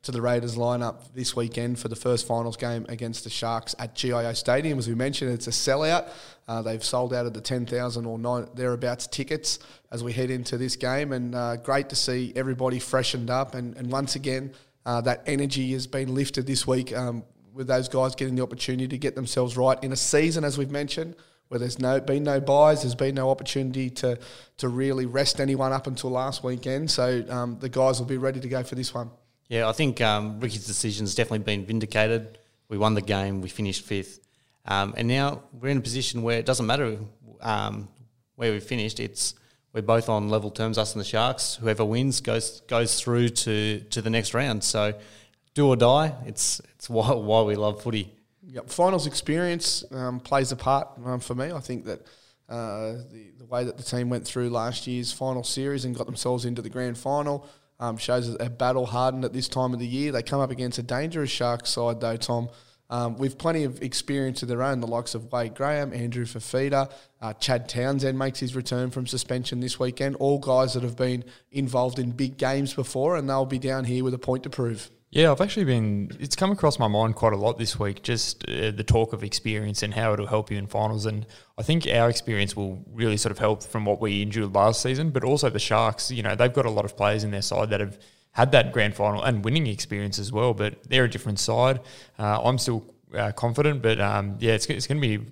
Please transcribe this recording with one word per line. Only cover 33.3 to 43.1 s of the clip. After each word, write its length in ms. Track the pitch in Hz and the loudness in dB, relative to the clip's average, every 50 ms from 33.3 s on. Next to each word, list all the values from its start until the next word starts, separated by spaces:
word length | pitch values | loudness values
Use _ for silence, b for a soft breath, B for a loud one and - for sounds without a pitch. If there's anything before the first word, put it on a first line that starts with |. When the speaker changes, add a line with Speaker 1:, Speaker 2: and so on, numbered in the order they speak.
| 98 98 | -2 -4
Speaker 2:
we 80 | 92 90 | -6 -6
finished 360 | - - 104 98 92 - - | -6 -4 -4 -4 -4 -6 -6
fifth. 340 | - 104 98 92 - - - _ _ _ _ _ _ _ _ _ | -4 -6 -6 -6 -8 -16 -20 _ _ _ _ _ _ _ _ _
Um, 300 | - 98 98 98 101 - | -2 0 0 0 -2 -2
and 100 | - 117 | -2 0
now 360 | 117 127 135 139 139 143 - - - - | 2 2 2 0 0 -2 -6 -12 -18 -18
we're 160 | 120 123 135 | -8 -4 0
in 80 | 139 | 0
a 40 | 131 | 0
position 420 | - 117 117 131 127 - 127 120 113 | 0 -2 -4 -2 -4 -2 -2 -2 0
where 160 | 117 117 117 | 0 0 0
it 80 | 113 | 2
doesn't 180 | - 131 123 117 | 0 0 0 2
matter, 320 | 107 123 143 143 113 107 101 110 107 - _ - 110 - - | 0 0 0 0 -2 -4 -6 -10 -14 -14 _ -20 -20 -20 -8
um, 460 | - 117 107 104 104 107 104 104 104 101 _ - - _ _ _ _ _ _ | -4 -2 -2 0 -2 -4 -4 -8 -10 -12 _ -20 -20 _ _ _ _ _ _
where 140 | - 120 117 | -2 -2 -2
we 80 | 107 104 | 0 -2
finished. 400 | - - 131 120 107 110 - - | -4 -4 -4 -2 -2 -4 -4 -6
It's, 360 | 113 107 - - - - - b b b b b b _ | -8 -8 -4 -4 -4 -4 -4 b b b b b b _
we're 120 | - 110 104 | -8 -4 2
both 260 | 110 113 117 113 - | 4 4 4 4 2
on 200 | 110 107 104 104 | 0 0 2 2
level 200 | 107 110 104 104 | 0 0 0 -2
terms, 300 | - - 110 113 107 113 | -4 -2 -2 0 0 0
us 140 | 107 107 - | 0 0 -2
and 40 | 110 | -6
the 60 | 98 | -6
Sharks. 540 | - - 110 117 127 131 - - - - - | -2 2 2 2 2 0 -2 -4 -6 -4 -2
Whoever 240 | 113 113 110 107 110 | 0 0 2 2 2
wins 360 | 104 113 120 131 135 123 - | 2 2 2 2 2 0 0
goes, 400 | - 113 110 113 113 - - - | -2 0 -2 0 -2 -4 -8 -12
goes 380 | _ - 127 117 117 110 - - | _ 0 2 2 2 2 0 -2
through 300 | - 123 | 0 2